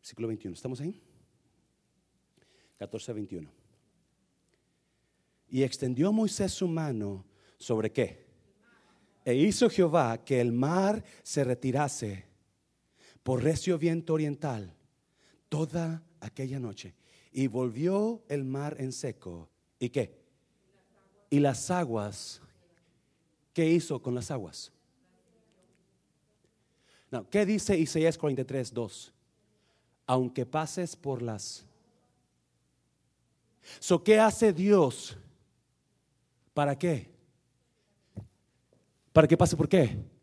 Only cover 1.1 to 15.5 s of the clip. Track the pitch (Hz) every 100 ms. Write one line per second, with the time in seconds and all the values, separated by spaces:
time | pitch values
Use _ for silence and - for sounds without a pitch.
1.1 | _ _ _ _ _ _ _ _ _ _
2.1 | _ _ _ _ _ _ _ 98 113 -
3.1 | 107 104 90 76 _ _ _ _ _ _
4.1 | _ _ _ _ _ _ _ _ _ _
5.1 | _ _ _ _ 131 135 - 131 123 180
6.1 | 214 220 - 190 - 180 165 156 117 101
7.1 | 95 - _ _ _ - 110 107 - 110
8.1 | - _ _ _ _ _ _ _ _ _
9.1 | _ - 123 185 - 240 - 175 160 123
10.1 | 113 - 131 120 117 135 180 196 220 -
11.1 | - - 151 123 123 131 127 143 - 107
12.1 | 95 - _ _ _ _ _ _ _ -
13.1 | _ - 127 131 165 180 170 165 165 165
14.1 | 156 151 143 151 113 95 82 _ _ _
15.1 | _ _ _ _